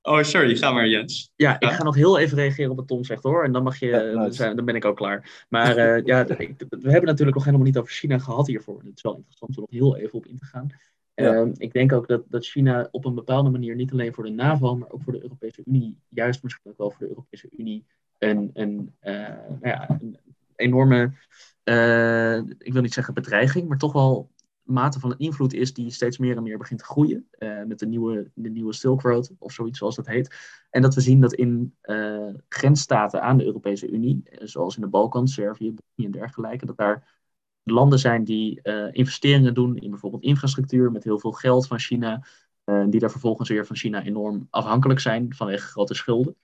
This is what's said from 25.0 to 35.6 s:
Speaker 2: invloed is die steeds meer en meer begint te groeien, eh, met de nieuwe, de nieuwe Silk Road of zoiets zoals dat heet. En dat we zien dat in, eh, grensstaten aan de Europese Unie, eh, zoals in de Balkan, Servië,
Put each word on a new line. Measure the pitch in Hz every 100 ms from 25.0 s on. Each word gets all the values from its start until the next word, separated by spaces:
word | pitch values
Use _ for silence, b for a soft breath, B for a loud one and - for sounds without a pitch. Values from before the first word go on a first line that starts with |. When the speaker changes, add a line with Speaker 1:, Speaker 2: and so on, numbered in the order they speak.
| 127 123
Speaker 2:
invloed | 156 143 131
is | - 127
die | 135 120
steeds | 123 123 127
meer | 127 117
en |
meer | 113 107
begint | - 113
te |
groeien, | - 147 151 - -
eh, | _ 110 104
met | 107 104
de | 110
nieuwe, | 117 113 107 101
de | - 113
nieuwe | 113 110
Silk | 107 131 131
Road | 123 120 127 -
of | -
zoiets | - 117 135
zoals | 104
dat | 123 -
heet. | 117 139 B B B B
En | 127
dat | 135
we | 135
zien | 127 135
dat | 127
in, | - 123 120 123 _
eh, | - 107 107 104 104 101 _
grensstaten | - 135 147 - 117 104 -
aan | 120 135
de |
Europese | - 101 101 101 -
Unie, | 110 120 135
eh, | - - 107
zoals | 71 87
in | 104
de | 101
Balkan, | 98 113 123 131
Servië, | 135 104 107